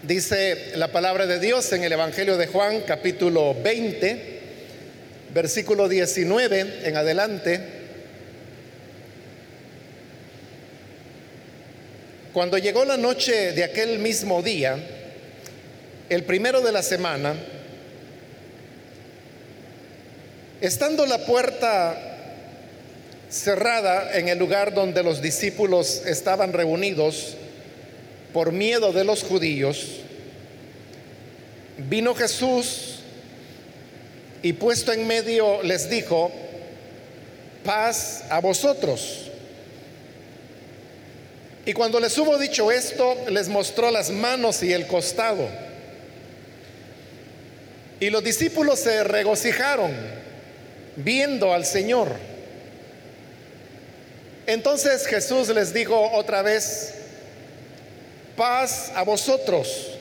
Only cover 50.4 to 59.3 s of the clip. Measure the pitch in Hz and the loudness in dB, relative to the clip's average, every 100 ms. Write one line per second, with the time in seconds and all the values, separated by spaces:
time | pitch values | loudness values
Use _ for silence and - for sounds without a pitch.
50.4 | - - - - - - 143 254 285 262 | -20 -20 -20 -20 -18 -6 -2 2 2 2
51.4 | 190 175 175 196 202 247 185 - - - | 4 4 2 0 2 2 2 -2 -10 -14
52.4 | - - - - - - - - - - | -16 -18 -18 -18 -20 -20 -20 -20 -20 -20
53.4 | - - - - - - - - - - | -20 -20 -20 -20 -20 -20 -20 -20 -20 -10
54.4 | - 220 226 285 285 262 - 214 190 254 | -2 0 2 4 4 2 2 0 2 2
55.4 | 226 220 185 190 208 220 214 226 214 208 | 4 2 2 0 2 4 4 2 2 2
56.4 | 202 214 - - - - - - - - | 4 2 0 -6 -8 -12 -16 -18 -18 -20
57.4 | - - - - - - - - - - | -20 -20 -20 -20 -20 -20 -20 -20 -18 0
58.4 | 240 247 254 - - 185 185 208 - | 2 4 2 -2 -4 -2 0 2 2